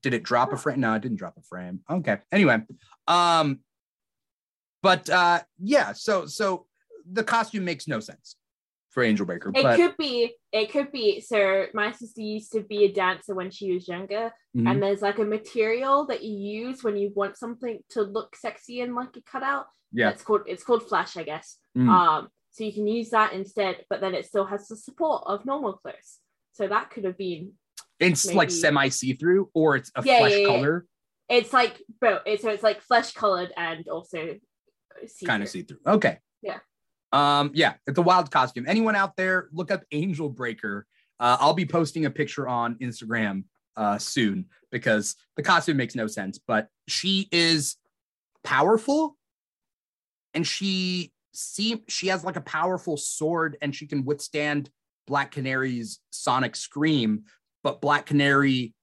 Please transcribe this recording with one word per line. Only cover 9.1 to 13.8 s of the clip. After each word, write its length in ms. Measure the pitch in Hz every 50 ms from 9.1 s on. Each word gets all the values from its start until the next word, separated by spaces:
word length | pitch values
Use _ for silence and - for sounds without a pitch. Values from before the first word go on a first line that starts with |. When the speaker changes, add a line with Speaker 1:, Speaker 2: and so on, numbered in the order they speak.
| 107 101 101
Speaker 1:
Breaker, 240 | 87 87 - - - -
Speaker 2:
It 80 | 269
Speaker 1:
but 140 | 277 - 120
Speaker 2:
could 200 | - 349 349 -
be, 380 | - 320 277 247 240 233 240 - _ _ _
it 200 | - 220 214 214
could 200 | - 294 285 277
be. 300 | - 262 226 208 190 180
So 460 | - - 240 208 202 190 190 196 190 - -
my 160 | 214 208 220
sister 300 | 240 - 240 220 _ 226
used 300 | 220 214 214 214 214 - -
to 80 | 220
be 240 | 208 208 214 208 208
a 60 | 196
dancer 440 | 190 202 190 185 185 - - - 196
when 160 | 185 180 190
she 220 | 185 - 202 190 180
was 140 | 185